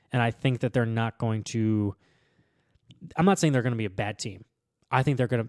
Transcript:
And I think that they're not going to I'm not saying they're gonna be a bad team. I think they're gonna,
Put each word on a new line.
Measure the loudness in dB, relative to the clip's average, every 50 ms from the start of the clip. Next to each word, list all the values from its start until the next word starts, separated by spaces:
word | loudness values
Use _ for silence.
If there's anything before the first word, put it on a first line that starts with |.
| _ -4
And | -2 0
I | 0 0
think | -2 -2 -2 -2 0 0
that | -2 -2
they're | 0 0 0
not | 0 0 -2 -2 -4 -4 -4
going | -2 -2 -2 -2 -4
to | -4 -4 -2 0 0 2 0 0 -2 -4 _ _ _ _ _ _ _ _ _ _ _ _ _ _ _ _ _ _ _ -20 -20 -20 -10 -2
I'm | 2 4
not | 4 4 4
saying | 2 2
they're | 2 2
gonna | 0 0 -2
be | -2 -4
a | -6
bad | -4 -4 -6 -6 -6 -8
team. | -10 -12 -12 -14 -20 _ _ _ _ _ _ _ _ 0
I | 0 2
think | 2 2 2 2
they're | 0
gonna, | 0 0 -2 -2